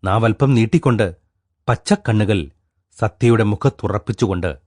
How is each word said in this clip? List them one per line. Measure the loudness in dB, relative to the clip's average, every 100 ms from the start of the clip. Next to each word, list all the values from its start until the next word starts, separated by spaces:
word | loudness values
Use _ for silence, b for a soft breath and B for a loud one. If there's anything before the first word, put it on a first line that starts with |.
നാവൽപ്പം | 0 0 0 0 2
നീട്ടിക്കൊണ്ട് | 2 2 2 0 0 -2 -4 _ _ _ _ -4
പച്ചക്കണ്ണുകൾ | -4 0 -2 0 0 0 -2 -4 _ _ _ _ _
സത്യയുടെ | -6 _ 2 4
മുഖത്തുറപ്പിച്ചുകൊണ്ട് | 2 0 -2 -2 -6 -6 -6 -2 -2 -2 -6 -8